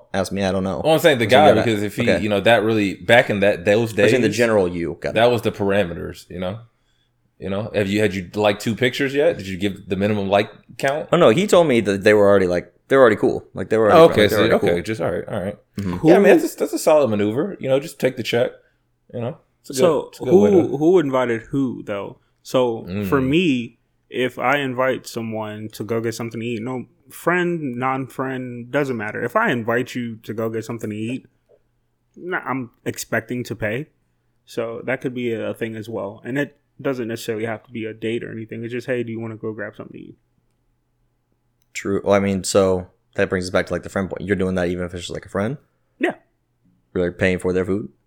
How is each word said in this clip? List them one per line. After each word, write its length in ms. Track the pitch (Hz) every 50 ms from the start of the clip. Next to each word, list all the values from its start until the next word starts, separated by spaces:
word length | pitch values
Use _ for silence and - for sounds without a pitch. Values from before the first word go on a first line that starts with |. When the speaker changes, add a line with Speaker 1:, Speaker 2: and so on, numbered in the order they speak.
| - _ -
Speaker 1:
ask 180 | 98 92 -
me. 120 | 92 98 101
I 80 | 92
don't 120 | 92 95 95
know. 180 | 95 90 67 -
Speaker 2:
Well, 100 | 156 160
I'm 60 | 151
saying 200 | - 165 143 117
the 60 | 120
Speaker 1:
What's 60 | -
Speaker 2:
guy 180 | 123 135 156 143
Speaker 1:
the 60 | 113
guy? 100 | - -
Speaker 2:
because 180 | 120 110 101 107
if 120 | 101 -
he, 60 | - 123
Speaker 1:
Okay. 180 | 113 90 85
Speaker 2:
you 80 | 98 107
know, 100 | 104 98
that 240 | 92 113 117 110 101
really, 320 | 110 113 107 101 95 85
back 340 | - 87 87 117 120 - -
in 120 | 113 101
that, 220 | 98 101 98 85 85
those 80 | 104 101 113
Speaker 1:
I 40 |
was 120 | 120 110 104
Speaker 2:
days, 160 | 101 101 107
Speaker 1:
saying 120 | 127 127 117
the 60 | 104
general 380 | 101 110 120 117 110 104 92 90
you. 300 | 90 85 85 76 78 -
Got 100 | - 73
it. 60 | 76
Speaker 2:
that 140 | 87 117 123
was 120 | 123 113 101
the 80 | 110
parameters, 760 | - - 101 98 98 104 98 85 85 82 85 82 82 - - -
you 100 | 82 87
know? 200 | 92 90 104 113 117 _ _ _ _ _ _ _ _ _ _ _ _ _ _ _
You 120 | - 92
know, 220 | 95 98 113 107 -
have 140 | 107 104 95
you, 140 | 101 104
had 120 | 107 104 92
you 160 | 98 87 80 -
liked 280 | 107 104 104 104 -
two 140 | - 123 110
pictures 380 | 98 123 123 - - 143 131 135
yet? 240 | 143 147 170 - -
Did 100 | 95 95
you 100 | 95 85
give 300 | 98 101 92 - - -
the 80 | 98
minimum 320 | 92 101 104 107 104 98 95
like 200 | 98 101 110 - - - _ - - -
count? 300 | - 135 143 156 - -
Speaker 1:
Oh 60 | - 170
no, 120 | 165 123
he 180 | 110 156 196 208
told 200 | 196 180 170 151
me 120 | 123 117
that 220 | 98 101 98 98 95
they 100 | 110 107
were 140 | 107 101 98
already, 200 | 101 98 95 87
like, 260 | 87 87 - - _ _ _ -
they 60 | 139 135
were 40 |
already 140 | 131 117 107
cool. 300 | - - 117 101 - - - -
Like, 160 | 101 98 -
they 80 | 110 110
were 80 | 113 104
already 80 | 98 160
Speaker 2:
Oh, 60 | 165 165 -
Speaker 1:
friends. 60 | 107
Speaker 2:
okay, 20 |
Speaker 1:
They 20 | 107
were 40 | 101
Speaker 2:
so, 80 | 107 104 107 117 175
Speaker 1:
already 120 | 220 - 92
Speaker 2:
okay, 80 | 87
Speaker 1:
cool. 80 | 87 -
Speaker 2:
just 180 | 107 110 117
all 100 | 160 110
right, 120 | 87 - - -
all 120 | 123 104
right. 160 | 90 101 - - _ _ _ -
Speaker 1:
Mm-hmm. 300 | 101 92 90 90 - 156
Speaker 2:
Yeah, 80 | 180
I 40 | 202
mean, 140 | 196 180 240
Speaker 3:
Who 40 | 320
Speaker 2:
that's 140 | - 320 -
a, 20 | -
that's 160 | - - -
a 60 | 311
solid 300 | - 170 156 151 143 113
maneuver. 460 | 107 101 101 104 110 135 170 202 - -
You 100 | - 131
know, 100 | 135 139
just 180 | 143 160 - -
take 180 | - 131 127 -
the 60 | 107
check. 280 | - - 175 - - - - _ _ _ _ _ _ _ _ _ _ -
You 80 | 120
know, 160 | 117 120 156 - _ _ _ _
it's 80 | _ -
a 40 | 131
Speaker 3:
So 260 | 131 190 175 151 127
Speaker 2:
good, 60 | - -
it's 100 | - -
a 40 | 117
good 80 | 127 170 196
way 100 | 202 208
Speaker 3:
who, 180 | 202 175 143 -
Speaker 2:
to 80 | 127 139
Speaker 3:
who 220 | 151 165 190 180
invited 420 | 151 139 131 131 127 120 117 113 -
who 400 | - 143 139 135 123 107 - -
though? 320 | - 104 101 101 - - _ _ _ _ _ _
So 420 | - - 131 127 120 113 113 - 85
Speaker 2:
Mm. 180 | 92 104 104 135
Speaker 3:
for 140 | 147 135
me, 560 | 131 131 147 170 185 160 131 123 117 120 - _ _ _ _ _ _ _
if 300 | - 120 127 127 - -
I 180 | 120 123 143 143
invite 500 | 139 131 123 123 131 131 123 113 - -
someone 640 | - - 113 113 113 107 110 107 107 107 107 107 -
to 100 | - 117
go 180 | 104 113 113
get 140 | 113 117 110
something 240 | - 120 117 117 117
to 40 | 110
eat, 160 | 120 120 107
no, 240 | 110 127 131 127 117 - _ _ _ _
friend, 680 | - - - 170 175 180 175 175 175 165 151 135 120
non-friend, 960 | 120 127 131 135 135 135 127 - - 135 131 131 127 127 123 120 120 117 123
doesn't 260 | 127 143 147 135 127 113
matter. 260 | 104 107 107 107 117
If 120 | 117 -
I 160 | 220 233 214
invite 440 | 139 120 110 113 117 123 127 - -
you 220 | 127 120 117 113 110
to 160 | - - 113
go 160 | 110 113 113
get 160 | 110 113 110
something 240 | - 120 110 110 107
to 60 | 104
eat, 300 | 107 110 117 127 - - _ _ _ _ _ _ _ _ _ _ _ _ _ _ _ _ _ _
nah, 240 | - 160 175 185 -
I'm 320 | - 131 127 135 123 117 _ _ -
expecting 580 | 123 113 - - - - 113 107 - 123 123 117
to 100 | - 117
pay. 320 | - 110 104 107 131 156 - _ _ _ _ _ _ _ _ _ _ _
So 360 | _ - - 117 113 113 - -
that 160 | 123 131 135
could 120 | - 135 123
be 180 | 127 123 120 113
a 200 | 107 104 104 104
thing 220 | - 117 113 113
as 120 | 110 104 120
well. 340 | 110 98 98 98 110 110 -
And 120 | 123 131 143
it 180 | 143 139 - _ _ _ _ -
doesn't 260 | 131 143 135 123 117 110
necessarily 380 | 117 113 - - 113 107 110
have 180 | 113 110 107 -
to 60 | _
be 140 | 120 117 107
a 80 | 110 110
date 300 | 110 113 110 113 117 -
or 80 | 104
anything. 320 | 110 110 113 110 113 113 117
It's 100 | 117 123
just, 140 | 123 120 -
"Hey, 160 | 127 123 120
do 80 | 117
you 80 | 113 113
wanna 160 | 113 113 110 107
go 160 | - 110 110
grab 220 | 107 101 104 -
something 180 | - - - - -
to 60 | - -
eat?" 100 | - _ _ _ _ _ _ _ _ _ _ _ _ _ _ _ _ _ _ _ _ _ _ _ _ _ _ _ _ _ _ _ -
Speaker 1:
True. 280 | - - 98 98 95 -
Well, 100 | - 101
I 40 | 101
mean, 240 | 98 98 98 92 87
so 440 | - - 104 95 95 95 90 92 - _ _ _ _ _
that 140 | - 98 85
brings 160 | 98 92 90
us 60 | 92
back 160 | 95 92 87 -
to, 60 | 90
like, 100 | 85 -
the 60 | 90
friend 200 | - 101 98 85
point. 140 | - - 87 92
You're 80 | 101
doing 200 | 90 92 92 92
that 140 | 90 87 87
even 160 | 90 90 90
if 80 | 87 -
it's 100 | 87 85
just, 100 | - -
like, 120 | - -
a 40 | -
friend? 280 | - 95 101 113 147 147 _ _ _ _ _ _ _ -
Speaker 3:
Yeah. 160 | - 349 - - _ _ _ _ _ _ _ _ _ _ _ _ _ _ -
Speaker 1:
You're, 100 | 90 90 87
like, 100 | 90 -
paying 180 | 101 92 92 87
for 160 | - 92 90
their 120 | 92 90
food? 240 | 90 95 104 117 - _ _ _